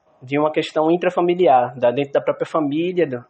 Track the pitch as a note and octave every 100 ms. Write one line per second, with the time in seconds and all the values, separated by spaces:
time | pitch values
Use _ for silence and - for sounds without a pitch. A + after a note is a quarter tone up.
0 | _ _ B2+ C#3+ D3+ D#3 D3+ D#3+ D#3 F3
1 | F3 F3+ F3 F3 E3+ C3 A#2+ C3 A#2+ B2
2 | C#3+ C#3+ D3 C#3+ - E3 D3 D3 F3 F3
3 | D3+ B2 -